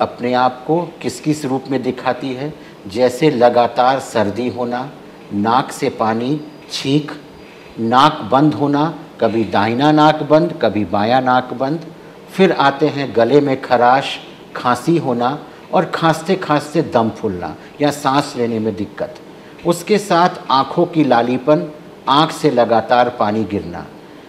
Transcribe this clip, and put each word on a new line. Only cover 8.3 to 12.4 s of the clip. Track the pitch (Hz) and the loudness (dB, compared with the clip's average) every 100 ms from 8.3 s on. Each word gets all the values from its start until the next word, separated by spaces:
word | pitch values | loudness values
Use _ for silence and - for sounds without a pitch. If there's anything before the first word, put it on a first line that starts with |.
बंद | 131 151 | 2 2
होना, | 120 139 143 156 - - - | 2 0 0 -2 -4 -14 -4
कभी | 113 113 | -2 0
दाहिना | 101 101 107 120 147 | -2 0 0 2 4
नाक | 151 151 156 | 6 4 4
बंद, | 143 151 170 - | 2 2 2 0
कभी | 110 104 | -2 0
बायां | 95 101 107 127 | -2 -2 0 2
नाक | 127 127 123 | 2 0 0
बंद, | 120 135 160 - - - - - | -4 -4 -4 -8 -18 -20 -20 -10
फिर | - | 2